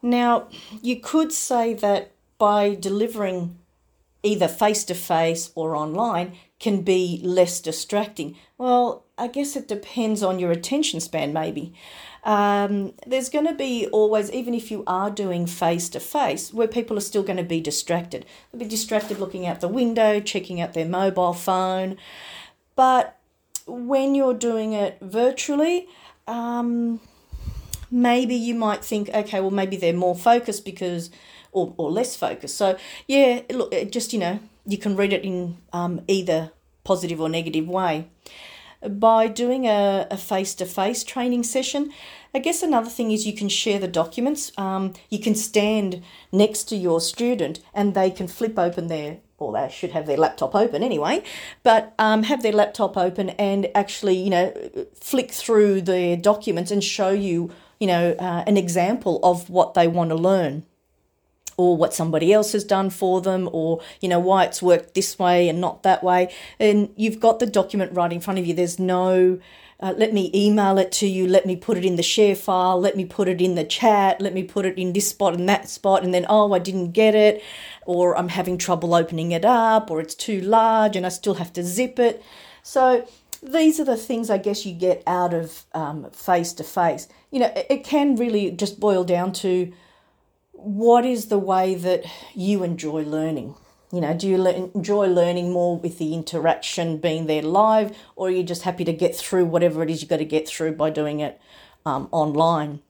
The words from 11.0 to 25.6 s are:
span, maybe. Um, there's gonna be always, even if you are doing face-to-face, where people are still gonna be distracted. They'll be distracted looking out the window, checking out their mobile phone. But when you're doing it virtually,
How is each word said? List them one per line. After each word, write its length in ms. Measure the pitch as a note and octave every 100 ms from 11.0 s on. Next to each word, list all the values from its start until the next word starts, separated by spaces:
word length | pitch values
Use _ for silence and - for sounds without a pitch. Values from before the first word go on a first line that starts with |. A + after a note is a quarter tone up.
span, 320 | - D#3+ C#3+
maybe. 420 | D#3 D#3+ D#3 E3+ - - - - -
Um, 720 | - G#3 G3+ G3+ G3+ G3+ G3 - -
there's 200 | C4 B3
gonna 260 | D4+ D4+
be 340 | - C4+ A#3+ G#3
always, 400 | G#3+ G#3+ G#3+ G#3
even 240 | - B3
if 160 | A#3 A3+
you 140 | G#3+ -
are 240 | F#3 G3+
doing 360 | G3+ G3 F3 E3+
face-to-face, 1080 | F3 E3+ E3+ F3 - - D4 B3 C#3+ -
where 140 | G#3+ A3+
people 280 | A#3 A#3 G#3+
are 40 |
still 240 | G3+ G#3+
gonna 180 | G3 F3+
be 180 | F3 E3
distracted. 640 | D#3+ - - F3 F3 - - - _
They'll 80 | A#3+
be 80 | A3+
distracted 500 | G#3+ - G#3+ G#3+ G3
looking 300 | F#3+ F#3+ F3
out 120 | F3
the 60 | F3
window, 540 | A3+ A#3+ A3+ A3 G#3
checking 400 | G#3 G3+ F#3 F3+
out 140 | E3+
their 120 | E3 D#3+
mobile 480 | F3+ G3 F#3 F3+
phone. 640 | F3 - F#3 F#3 F#3 F#3+ F#3+ - - - - - _ _ -
But 420 | C4 B3+ - - _ _ _ - -
when 480 | A#3+ A#3+ C4+ C4+
you're 180 | C#4 C4
doing 420 | A#3 A#3 A3+ A3
it 240 | G#3+ G3+ G3
virtually, 880 | F#3+ G#3 A#3+ C4+ - C#4+